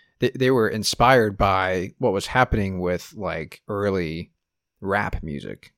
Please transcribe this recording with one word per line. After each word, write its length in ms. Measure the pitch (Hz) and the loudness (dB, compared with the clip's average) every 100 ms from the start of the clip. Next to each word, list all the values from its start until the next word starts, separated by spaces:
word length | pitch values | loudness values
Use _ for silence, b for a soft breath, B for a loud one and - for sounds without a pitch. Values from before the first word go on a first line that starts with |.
| b b | b b
they, 100 | 127 | -4
they 200 | 131 127 | 0 2
were 180 | 131 110 | 2 2
inspired 720 | 110 101 - 120 131 107 98 | 0 -2 2 6 6 4 2
by 560 | 101 95 92 92 92 - | 2 2 2 0 -4 -2
what 140 | 123 | -2
was 140 | 95 - | 0 0
happening 540 | 131 123 113 98 92 | 2 2 2 -2 -2
with, 340 | 90 90 - - | -2 -2 -6 -8
like, 460 | 90 82 78 - - | -6 -6 -8 -14 -8
early 640 | 101 101 95 82 82 85 _ _ _ _ - | -4 0 0 -2 -6 -10 _ _ _ _ -12
rap 420 | 98 98 101 - | -2 -2 -2 -6
music 500 | 80 71 - 50 - | -8 -10 -10 -14 -18